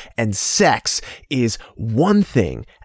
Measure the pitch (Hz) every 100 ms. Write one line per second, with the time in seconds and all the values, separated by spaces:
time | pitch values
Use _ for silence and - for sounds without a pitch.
0 | - - 113 98 - - 185 113 - -
1 | - - - 131 117 - - - 113 110
2 | 175 208 196 131 85 60 - -